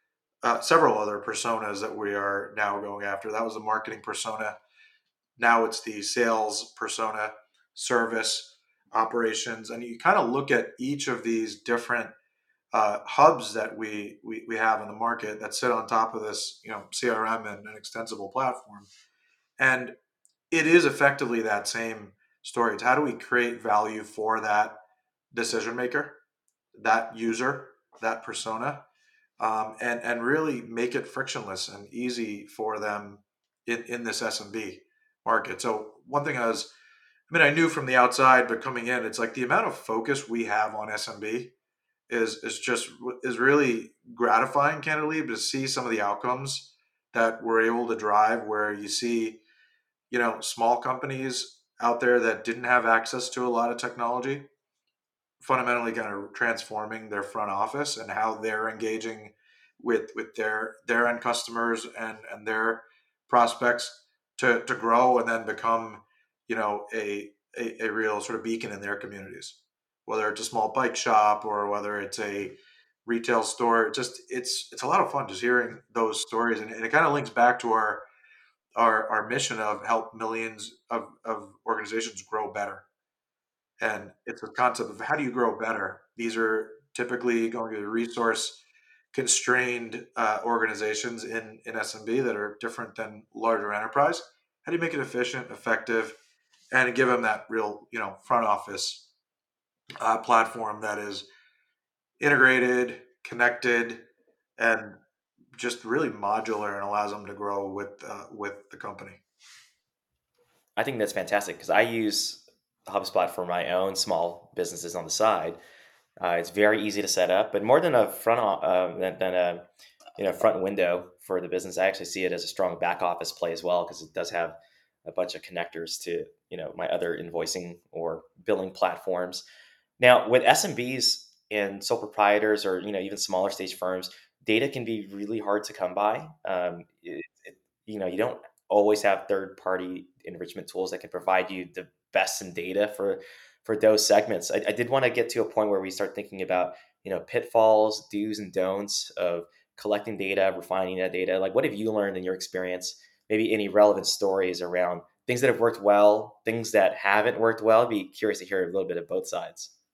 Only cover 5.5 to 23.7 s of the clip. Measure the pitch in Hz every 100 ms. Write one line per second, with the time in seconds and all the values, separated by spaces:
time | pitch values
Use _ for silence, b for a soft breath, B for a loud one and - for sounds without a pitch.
5.5 | 117 110 - 113 104 101 123 113 110 107
6.5 | 101 117 - 107 - 110 107 107 - _
7.5 | _ _ - - 120 113 113 110 - -
8.5 | _ _ _ _ 113 113 120 113 107 123
9.5 | 110 110 117 120 113 175 202 117 135 143
10.5 | 120 - - 127 143 139 120 117 113 110
11.5 | 104 - 120 - 120 110 - _ _ _
12.5 | _ _ 113 107 104 - - 156 160 113
13.5 | 110 110 107 110 104 101 - 113 110 -
14.5 | 110 113 107 104 107 117 117 107 107 107
15.5 | - 127 113 113 113 113 110 107 98 -
16.5 | - 110 104 98 - 123 110 110 113 107
17.5 | 98 104 107 - 113 117 101 98 131 131
18.5 | - 104 101 101 b b b b b b
19.5 | - 131 127 123 - _ _ _ _ -
20.5 | 165 156 175 147 127 143 139 123 117 110
21.5 | 101 - 117 113 110 98 _ _ _ -
22.5 | 123 117 101 120 135 143 117 - 123 120
23.5 | 117 110